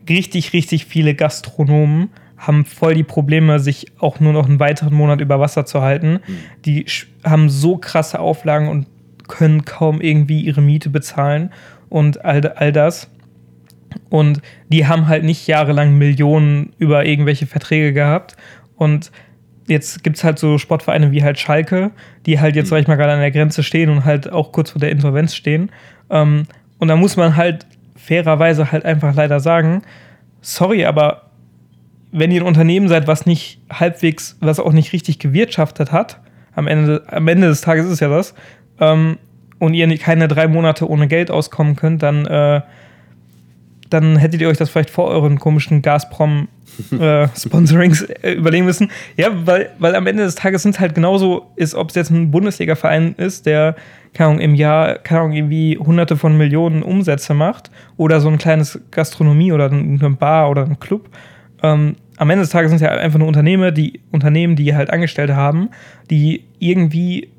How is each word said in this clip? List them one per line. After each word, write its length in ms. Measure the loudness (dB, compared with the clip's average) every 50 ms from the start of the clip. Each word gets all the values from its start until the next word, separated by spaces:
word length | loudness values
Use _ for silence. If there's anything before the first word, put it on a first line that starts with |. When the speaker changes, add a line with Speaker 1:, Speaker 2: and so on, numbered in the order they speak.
| _ 0
Speaker 1:
richtig, 420 | 0 0 0 -2 -4 -6 -6 -2
richtig 340 | -2 -4 -2 -2 -4 -4 -4
viele 300 | -4 -4 0 0 0 0
Gastronomen 920 | 0 -2 -2 -2 -6 -16 -16 -6 -4 0 2 2 2 2 2 0 0 -2 -4 -6 -16 -20 _ _ -12
haben 280 | -4 -2 0 0 0
voll 280 | -2 -4 -2 0 0 2
die 100 | 0 -2
Probleme, 560 | -2 -2 -4 -2 0 2 2 2 2 2 2
sich 280 | 0 -2 -4 -6 -10 -20 _ _
auch 220 | -4 -4 -2 0
nur 120 | 0 2
noch 160 | 2 2 2 2
einen 120 | 2 2
weiteren 340 | 2 0 0 -2 -2 0 0
Monat 280 | 2 2 2 0 0
über 180 | 0 -2 0 0
Wasser 260 | 0 0 -2 -4 -6
zu 160 | -4 -4 -2
halten. 380 | 0 0 -2 0 0 -2 -2 -2 -6
Speaker 2:
Mhm. 120 | -10 -14 -14 -16 -18 -20 -10 -4
Speaker 1:
Die 200 | -4 -2 -2 -4
sch-, 220 | -6 -10 -10 -12 _ _ _ -2
haben 260 | 0 2 4 4 2
so 280 | 2 0 0 0 0 -2
krasse 420 | -6 -4 -4 -4 -4 -2 -6 -6
Auflagen 500 | -4 -4 -4 -4 -2 -2 -2 -2 -2 -2
und 160 | -4 -4 -6 -8 _ _ _ _ -20 _ -20 _
können 380 | -4 0 2 2 2 2 0
kaum 340 | -4 -6 -2 -2 -2 -2 -2
irgendwie 420 | -2 0 2 2 2 2 0 -2
ihre 200 | -2 -2 0 2
Miete 300 | 2 2 2 0 -2 -2
bezahlen 580 | -4 -4 -6 -6 -6 -4 -2 -2 -2 -2 -4 -6 -10 -16 -20 -20 -20 -20 _ -6
und 340 | -2 0 2 2 0 -2 -4
all, 220 | -2 -2 0 0 -2
all 240 | -2 -2 -2 0
das. 380 | 2 2 2 0 0 -4 -16 _ _ -20 _ -20 _ -20 -20 _ -20 -20 _ _ -20 _ _ _ -20 -20 _ _
Und 320 | 0 2 2 2 0 -2 -6 -14 -20 -20 _ _
die 160 | 0 2 2
haben 220 | 2 2 2 2 2
halt 160 | 0 0 0
nicht 240 | -2 -2 -2 -2 0
jahrelang 500 | 0 0 2 2 2 2 4 4 4 4
Millionen 760 | 4 2 2 2 2 2 2 2 2 2 0 -2 -4 -6 _ _
über 280 | 0 2 2 2 2
irgendwelche 420 | 2 0 0 0 0 0 -2 -4 -6
Verträge 440 | -6 -8 -4 -2 -2 0 0 0
gehabt. 460 | 0 0 0 2 0 -2 -4 -8 -20 _ -20 -20 -20 -20 _ _ _
Und 360 | _ 0 0 0 -2 -4 -10 _ -20 -20 _ _ _ _ _ _ -20 _ -2
jetzt 360 | -2 -2 -2 -6 -16 -6 _
gibt's 200 | -4 -4 0 -2
halt 160 | -2 -2 0
so 180 | 0 0 0 0
Sportvereine 540 | 0 -2 -4 -4 -2 -4 -2 0 0 0
wie 120 | 0 0 0
halt 140 | 0 -2 -4
Schalke, 520 | -4 -2 -2 -2 -2 -2 -2 -2 -2 -4 -6 -10 -20 -20 -20 _ _
die 140 | -2 0 2
halt 160 | 2 0 0
jetzt, 120 | 0 -2 0
Speaker 2:
Mhm. 20 |
Speaker 1:
sag 120 | 0 0
ich 60 | 2 2
mal, 80 | 2
gerade 180 | 2 2 0 0
an 60 | 0
der 120 | 0 0
Grenze 320 | 0 0 0 0 0 -2 -4
stehen 260 | -2 -2 0 0 2
und 160 | 0 0 2
halt 260 | 0 0 0 -2 -4
auch 200 | -4 -4 -4 -2
kurz 200 | -2 -4 -4 -4
vor 80 | -4 -4
der 120 | -4 -2
Insolvenz 440 | 0 0 0 0 0 0 -2 -2 -4
stehen. 340 | -6 -4 -2 -2 -2 -2 -4 -8 -16 -20 -20 -20 _ _ _
Ähm, 340 | 0 2 2 2 2 0 -2 -6 -12 -20 _ _ _ _
und 80 | 0 2
da 80 | 2
muss 220 | 4 2 2 2 2
man 180 | 2 2 2
halt 300 | 2 2 0 -2 -4 -10 _ _ _ _ -20 _
fairerweise 760 | -20 -6 -2 -2 0 2 0 2 2 2 2 2 2 0 -2
halt 140 | -2 -4 -2
einfach 280 | -2 -2 0 0 0 0
leider 240 | 0 0 0 0 0
sagen, 420 | 0 0 0 2 2 0 -2 -2 -6 -10 -20 -20 -20 -20 -20 _ _ _ _ _
sorry, 440 | _ -14 -4 -2 0 0 2 0 0
aber 380 | 0 2 2 0 0 0 -4 _ _ _ _ _ _ _ _ _ _ _ _ _ _ _ _ _ _
wenn 200 | -4 -2 0 0
ihr 100 | 0 0
ein 60 | 0 2
Unternehmen 400 | 2 4 4 4 2 2 2 2
seid, 200 | 2 0 2 0
was 180 | -2 0 2
nicht 340 | 0 0 0 -2 -10 -20 -20 _ _
halbwegs, 680 | -6 -2 -2 -2 -2 -2 -2 -2 -2 -2 -10 -18 -12 _
was 200 | -2 -2 -2 0
auch 120 | 0 2
nicht 220 | 2 2 2 0 -4
richtig 260 | -6 -4 -4 -6 -4
gewirtschaftet 720 | -2 -2 0 0 -2 -2 -2 -4 -4 -4 -2 -6 -6 -2
hat, 300 | -2 -2 -2 -4 -10 -20 _ -20 _ -20 _ _ _
am 120 | -6 -4 -2
Ende, 360 | 0 0 2 0 0 -2 -4 -6
am 200 | -6 -2 0 2
Ende 200 | 2 4 4 2
des 140 | 2 0
Tages 240 | 0 0 0 0 0
ist 80 | -2 -2
es 60 | -2
ja 80 | -2 0
das, 240 | 0 -2 -2 -4 -10 -20 -20 -20 -20 _ _ _ _ _
ähm, 380 | 2 2 4 2 2 0 -2 -6 -12 _ _ _ _ _ -8 -2
und 140 | -2 0 2
ihr 140 | 2 2 2
nicht, 160 | 0 0 0
keine 240 | 0 2 2 2 2
drei 200 | 2 0 2 2
Monate 420 | 2 2 2 0 0 0 -2 -2
ohne 180 | 0 0 0 2
Geld 220 | 0 0 -2 -2
auskommen 440 | -2 -4 -4 -4 -4 -2 -2 -2 0
könnt, 280 | 0 0 -2 -2 0 0
dann, 220 | 0 0 -2 -2
äh, 360 | -2 -2 0 2 2 0 0 -2 -6 -18 -20 -20 -20 _ _ _ _ -20 -20 _ _ _ _ _ _ _ _ _ _ _ -20 -10 -4
dann 280 | 0 2 2 4 4 4
hättet 240 | 4 2 2 0
ihr 60 | 0 0
euch 100 | 0 0
das 120 | -2 -2
vielleicht 200 | -2 -2 -4 -2
vor 160 | -2 -2 -2
euren 340 | 0 0 0 0 0 0 0
komischen 420 | 0 0 0 0 0 0 0 0
Gazprom, 640 | 2 2 0 0 -2 -6 -6 -4 -2 -2 0 -2 -4 -8 _ -20 -20 -20
Speaker 2:
<laughs> 220 | -20 -20 -12 -8
Speaker 1:
äh, 360 | -6 -2 0 2 2 2 0 0 -2
Sponsorings, 640 | -6 -8 -2 2 4 4 6 6 6 6 4 2 2 0
äh, 300 | -8 -12 -8 -6 -6 -4
überlegen 320 | 0 0 0 2 2 0
müssen. 260 | 0 0 0 -2 -4 -4 -16 -20 -12 -4
Ja, 140 | -2 -2 -2 -2 -2 0
weil, 260 | 0 0 0 0 -4 -8 -2
weil 160 | -2 0 0
am 100 | 0 -2 -2
Ende 160 | -2 -2 -2
des 120 | -4 -4
Tages 280 | -4 -4 -2 -2 0 0
sind's 160 | 0 0 2
halt 140 | -2 -2 0
genauso, 540 | 0 0 2 2 2 2 0 0 -2 -6 -12 _
ist, 180 | -4 -4 -4 -4
ob's 220 | -6 -6 -4 -4
jetzt 160 | -4 -2 0
ein 180 | 0 0 2 2
Bundesliga-Verein 840 | 0 0 0 0 -4 -4 -4 -4 -4 -2 0 0 0 0 0 -2 -2
ist, 300 | -4 -6 -8 -8 -6 -4 -2
der, 280 | 0 2 0 0 -2 -6 -14 -20 -20 -20 _ _ _
keine 160 | 0 2 2
Ahnung, 120 | 2 2
im 140 | 2 2 2
Jahr, 400 | 2 2 2 2 2 0 0 -2 -6
keine 220 | _ -2 0 0
Ahnung, 120 | 0 0 -2
irgendwie 440 | -2 -2 -2 -2 0 0 0 -2 -2
Hunderte 400 | 0 0 2 2 2 0 -2 0
von 200 | 2 2 4 4
Millionen 460 | 4 2 2 0 0 0 -2 -2 -2
Umsätze 500 | -2 -2 0 0 0 -2 -4 -2 -2 -2
macht 380 | 0 0 0 -2 -6 _ -20 -20 -20 -20 -20 _ -2
oder 240 | 0 2 2 4
so 60 | 4 2
ein 80 | 0 0
kleines 420 | 2 2 2 2 0 -2 -6 -16 -20 -10
Gastronomie 600 | -6 -4 -4 -4 -2 0 2 2 4 4 2 2
oder 200 | 2 0 0 0
ein, 280 | 0 -2 -2 -2 -2 0
eine 100 | 0 0
Bar 400 | 0 0 0 0 2 2 2 2
oder 140 | 0 0 -2
ein 140 | -2 -4 -6
Club. 300 | -4 -6 -6 -6 -6 -14 -20 -20 -20 -20 -20 -20 _ -20 _ _ 0
Ähm, 320 | 0 2 2 0 0 -2 -6 _ _ -8 -2
am 120 | 0 0
Ende 140 | 2 2 0
des 80 | 0
Tages 180 | 0 0 2 2
sind's 140 | 2 2 2
ja 60 | 0
einfach 260 | 0 -2 -2 0 2 2
nur 100 | 2 2
Unternehmer, 440 | 2 2 2 4 2 2 2 0
die, 300 | 0 0 -2 -4 -4 -12 _ _
Unternehmen, 440 | -4 0 0 2 2 2 2 2 0
die 200 | 0 0 0 0
halt 160 | 0 0 -2
Angestellte 440 | -2 -2 -2 -4 -4 -4 -2 -2 0
haben, 340 | 0 0 0 0 -2 -2 -4 -8 -14 -20 -20 -20 -20 _ _
die 320 | 0 0 0 0 -2 -4 -10 _ _ _
irgendwie 720 | -2 -2 0 2 0 0 0 -2 -4 -2 -4 -6 -10 -12 _